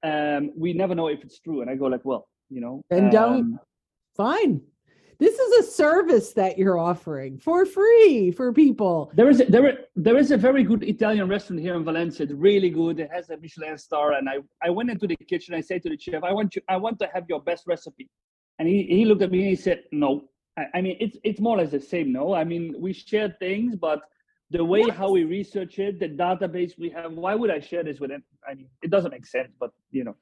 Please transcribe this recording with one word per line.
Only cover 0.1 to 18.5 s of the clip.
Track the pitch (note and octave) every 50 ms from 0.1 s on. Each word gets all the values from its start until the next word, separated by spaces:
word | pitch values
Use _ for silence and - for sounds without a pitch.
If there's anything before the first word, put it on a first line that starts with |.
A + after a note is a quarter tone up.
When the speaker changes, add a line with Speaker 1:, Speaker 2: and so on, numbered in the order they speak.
| D3+ D3+ D3 D3 D3 C#3+ D3 D3 -
Speaker 1:
we | - D#3+ F3 F3
never | E3+ F#3+ F#3 F#3
know | E3+ E3 D#3
if | D3 C#3+ -
it's | - _ _
true." | _ D#3+ D#3+ C#3
And | A#2+ A#2+
I | C3
go | C3+ C#3 C3
like, | B2+ B2 -
Well, | C3 C3 G#2+ - _ _ _ _ _
you | C3 B2+
know, | A#2+ A#2+ B2+ C#3 - _
Speaker 2:
Then | F3+ F3+ G3 G3
don't. | A3 A3 A3+ A#3+ B3 C4
Speaker 1:
um, | A#3+ A#3 A3+ - _ _ _ _ _ _ _ _ _ _ _
Speaker 2:
Fine. | - G3+ A#3 D#4 G4+ A4+ D4+ F#3 C#3+ - _ _ _ _ _ _ _ _ _ _ _
This | C#4 F#4+ A4 A#4
is | C5 A#4 A4+ A#4+ G#4
a | -
service | - - D#4+ D4 D#4+ F4+ G4+ D#4+ E4 A3+ G3+ - -
that | - F#3+ F#3+ E3+ F#3
you're | F#3+ G3 F#3 E3+
offering | E3 E3+ F3 E3+ _ - D#3 C#3 C3 C3+ C3+ -
for | _ - E4 F4 F#4+
free | F#4+ F#4+ F#4+ G4 A4 A#4 A#4 A4 G4 D4 A#3 G3 F3+
for | F3 - C4 B3 A#3
people. | - D#4 C#4 A#3 - G#3+ F#3+ E3+ D#3+ D3 - -
Speaker 1:
There | D3+ A3+ C4+
is | C#4+ A#3+
a, | B3+
there, | - F#3+ A#3 C4+ C#4+ B3+ - - _ _
there | - D#3 G#3+ A#3 C4+
is | D4 -
a | D4 A#3
very | F#3 B3+ C4+ C#4 A#3+
good | F3 A3+ G#3 -
Italian | - G#3 - A3+ G#3+ A3 G#3+ G3 F#3
restaurant | G3 G#3 - - F#3 E3
here | D3+ F3+ F3+
in | E3+ D#3+
Valencia. | D#3+ D#3+ E3 F3 E3+ D3+ - D#3
It's | C#3 C#3+
really | C#3 D#3 G3 G#3 G3 F#3+ F3+
good. | E3 D#3+ E3 E3 E3 D#3
It | E3 C#3
has | D#3 F3+ E3+ E3+
a | E3 D3+
Michelin | D#3+ D#3+ - E3 D#3 D#3 D#3 D3
star. | - _ E3 D3+ D3 D3 D3
And | C#3 C3+ C3+
I, | C3+ C#3+ C#3 _ _ _
I | - E3+
went | F3 G3+ A#3+ B3
into | A#3 F3 - F#3+
the | E3+
kitchen. | - - - F#3+ E3+ - - F3
I | E3
say | D#3+ - F#3+ F3+
to | E3+ F3
the | D#3 D3
chef, | - - F3 D#3 D3+
"I | F3 F#3+
want | G3+ A3 G3 -
you, | - - -
I | F#3+ F#3
want | G3 A3+ A#3 F#3+
to | G#3+ F#3 -
have | F#3 F3 E3+
your | E3+ D3
best | - - E3+ E3+ _
recipe." | - F3 D#3+ - E3 - _ C3 _ _ _ _ _ _ _ _ _